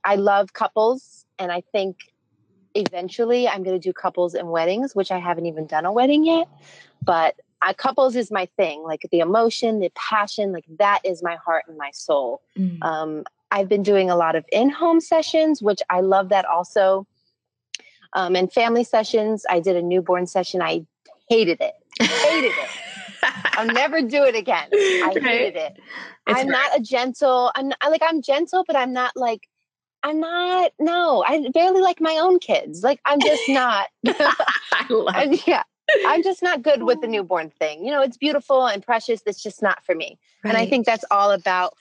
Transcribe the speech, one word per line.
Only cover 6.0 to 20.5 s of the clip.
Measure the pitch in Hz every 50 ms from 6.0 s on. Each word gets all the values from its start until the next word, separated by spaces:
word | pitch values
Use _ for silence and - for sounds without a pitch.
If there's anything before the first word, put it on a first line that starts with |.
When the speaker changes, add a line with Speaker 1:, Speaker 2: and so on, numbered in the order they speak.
| 254 269 294 302 311
Speaker 1:
yet. | 320 330 330 339 _ _ _ _ - - - - _ _ _
But, | - - 175 165 160 156 - - _ _ _ _
uh, | 175 185 190
couples | - - 269 262 285 262 262 226
is | 247 220 -
my | 214 196 185 - _
thing, | - 196 160 147 151
like, | 160 165 156 151 - -
the | - 170
emotion, | 165 170 196 226 226 233 - - 247 226 220 214
the | 185 170 _
passion, | - - - 220 214 202 202 - - 208 196
like, | 185 165 - 165 160 156
that | 208 202 202 - -
is | 190 180 165
my | 175 175 170
heart | 165 - 175 165 156 - 165
and | 160
my | 151 143 143
soul. | - - - - 156 143 135 117 131 - _ _ _ 190
Speaker 2:
Mm. | 190 180 170 165
Speaker 1:
Um, | 165 165 160 156 156 156 156 151 - - _ _ _ _
I've | 202 202 196 185
been | 208 202
doing | 196 202 202 196 185 180
a | 175
lot | 175 170 160 160
of | 160 156 _
in-home | - 208 240 277 285 - 339 339 330 330
sessions, | 320 - 339 320 311 - - 320 311 311 302 -
which | 208 214 202 - - -
I | - 180
love | 190 190 196 196 196 185
that | 208 190 185
also. | - 170 170 180 - - 214 196 190 190 196 196 _ _ _ _ _ _ _ _ _ _ _ _ _ - - _ - _ _ - _
Um, | - 190 185 175 185
and | 180 185 185
family | - 254 233 233 233 233 233
sessions. | - - 220 220 - - 220 214 214 220 202 - -
I | 180 175
did | 165 190 180
a | 175
newborn | 170 175 180 185 170 185 180 180 180
session. | 175 - 190 180 -